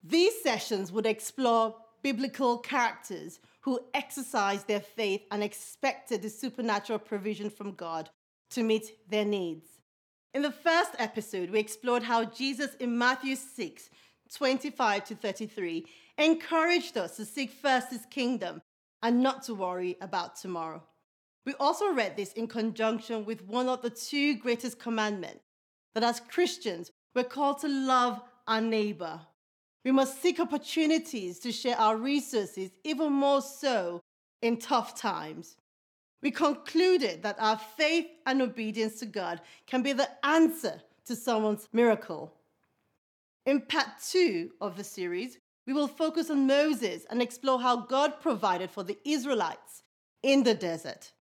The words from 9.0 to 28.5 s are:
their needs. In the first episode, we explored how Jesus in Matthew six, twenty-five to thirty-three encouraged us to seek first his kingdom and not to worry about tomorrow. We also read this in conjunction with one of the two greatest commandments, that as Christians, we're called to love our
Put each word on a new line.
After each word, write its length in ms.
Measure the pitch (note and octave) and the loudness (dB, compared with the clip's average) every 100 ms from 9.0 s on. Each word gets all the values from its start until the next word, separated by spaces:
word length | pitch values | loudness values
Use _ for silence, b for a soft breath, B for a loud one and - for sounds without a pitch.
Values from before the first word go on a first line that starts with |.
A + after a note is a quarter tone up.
| _ | _
their 160 | G#3+ | -2
needs. 440 | G#3 G3+ F3 D#3+ - _ _ _ _ _ _ | 0 0 -2 -6 -14 _ _ _ _ _ _
In 80 | C4+ | -2
the 100 | C#4+ | -2
first 440 | - E4 E4 - - | 0 2 4 2 0
episode, 540 | A3 A3 G#3 G3 F3 | -4 -4 -6 -4 0
we 80 | G#3 | 0
explored 420 | G#3+ - B3 A#3+ | 0 -4 0 0
how 240 | A#3 A#3 A3+ | 2 0 0
Jesus 480 | - C4+ B3+ C#4+ - | -4 -4 -2 -4 -4
in 180 | B3 A#3 | -4 2
Matthew 380 | A#3+ C4 C4+ C4+ | 2 2 -2 -6
six, 560 | - - F3+ - - b b b _ | -8 -8 -10 -10 -20 b b b _
twenty-five 680 | - C4+ C4 D4 - A#3+ G3+ G3+ | -2 0 0 -2 0 2 2 -2
to 100 | G#3+ | -6
thirty-three 680 | G#3+ G#3+ G#3+ - F3+ E3 D#3+ B B B | -6 -6 -8 -6 -4 -4 -8 B B B
encouraged 800 | D4+ D#4+ - E4 D#4+ F4 - A#3 | 4 4 2 2 4 2 0 -6
us 180 | F3 - | -6 -6
to 100 | G#3+ | -12
seek 240 | - C4+ | -6 -8
first 400 | - C#4+ C4 B3 | -4 2 2 0
his 160 | A#3+ - | -10 -10
kingdom 560 | - B3 B3 F3+ - _ _ _ _ | -2 -2 0 -4 -8 _ _ _ _
and 220 | A#3 A#3+ | 2 4
not 180 | C4 C4 | 4 0
to 140 | - G#3+ | -6 -4
worry 420 | F#3 F3+ F3+ F3+ | -4 -2 -4 -6
about 340 | F#3+ F#3 F3 - | -4 -4 -4 -10
tomorrow. 480 | F#3+ F3 D#3+ D#3+ D#3+ _ _ _ _ _ - | -8 -6 -6 -10 -16 _ _ _ _ _ -10
We 80 | C#4 | 0
also 340 | C#4 E4 G#4 | 2 2 2
read 220 | D4 G3+ G3+ | 2 0 -2
this 180 | G3 | -8
in 140 | - A3+ | -6 -6
conjunction 800 | A#3 A3+ A3 A3 A3+ A3+ A3+ G#3 | -2 -4 0 0 0 -4 -6 -6
with 180 | A3 F3+ | -8 -4
one 200 | A#3 B3+ | -2 0
of 140 | B3+ | 0
the 80 | A#3+ | -4
two 460 | A#3 - C#4+ C#4+ B3+ | -8 -4 2 2 2
greatest 420 | B3 A#3 B3 - | 0 -2 -2 -8
commandments, 600 | - A3+ G#3+ G#3 E3+ - _ _ _ _ _ - | -4 0 0 -2 -8 -12 _ _ _ _ _ 0
that 80 | |
as 160 | A#3 A#3 | 0 0
Christians, 720 | - - F4+ - A3+ E3+ E3+ _ _ A#3+ | -4 0 0 0 -6 -6 -10 _ _ -2
we're 80 | |
called 360 | B3 C4+ C#4+ C#4 | -2 0 0 0
to 60 | D#4 | -2
love 540 | C#4 C4 B3+ B3 G#3+ - _ | -2 2 4 4 0 -12 _
our 140 | - | -2